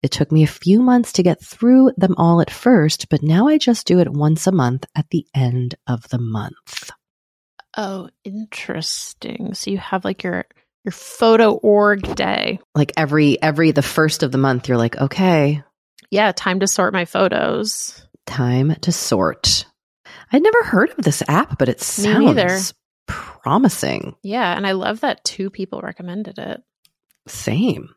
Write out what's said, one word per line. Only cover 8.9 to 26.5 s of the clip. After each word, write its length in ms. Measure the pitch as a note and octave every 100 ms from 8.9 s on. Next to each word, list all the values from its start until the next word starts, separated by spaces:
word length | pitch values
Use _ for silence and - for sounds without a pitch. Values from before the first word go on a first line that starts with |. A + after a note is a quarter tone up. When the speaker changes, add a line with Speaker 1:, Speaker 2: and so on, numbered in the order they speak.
| - - - - - -
Speaker 2:
So 160 | G3 -
you 80 | G3
have, 260 | - F#3+
like, 180 | F#3+ F#3+
your, 220 | F#3 F3+ - _ _ _
your 80 | G#3
photo 600 | - - - A#3 A3+ A3+
org 600 | - G#3+ G#3 G#3 G3+ F#3
day. 440 | - - - - F#3+ _
Speaker 1:
Like, 180 | - D3 -
every, 440 | D3+ D#3 D3 -
every, 300 | D#3 D3 E3
the 100 | D3+
first 400 | C#3 - D#3 D#3
of 80 | C#3
the 60 | C3
month, 300 | C3+ B2+ -
you're 80 | B2
like, 200 | A#2 -
"Okay. 680 | C3+ - F#3 E3 C#3+ D3 - _ _ _ _
Speaker 2:
Yeah, 220 | G3 G#3+
time 280 | F3+ - F#3
to 60 | G3
sort 260 | - F#3
my 140 | F#3+ E3+
photos." 1000 | F#3+ F#3 - - - G#3+ - - - _ _ -
Speaker 1:
Time 480 | C3 B2 B2+ C#3 D#3+
to 100 | -
sort. 720 | - - G#2 E2+ - - - - _ _ _ - - -
I'd 120 | C#4
never 200 | F#4+ A4+
heard 260 | A4+ F#3+ D4
of 140 | -
this 180 | A3 C#3+ -
app, 300 | D3+ C4+ -
but 100 | B2
it 300 | - - -
Speaker 2:
Me 160 | G#3 G#3+ -
neither. 220 | - F3+
Speaker 1:
sounds 260 | F#3+ F#3+ - _ _ -
promising. 1080 | - - - - E3+ C4 - - B1+ - -
Speaker 2:
Yeah, 320 | F#3+ A3+ G3+ F3
and 100 | G3
I 60 |
love 280 | F#3+ - G#3+
that 240 | C#4 -
two 260 | - - F#3+
people 300 | G3 F#3+ -
recommended 580 | - - F3+ F#3 G#3+ F#3+
it. 240 | -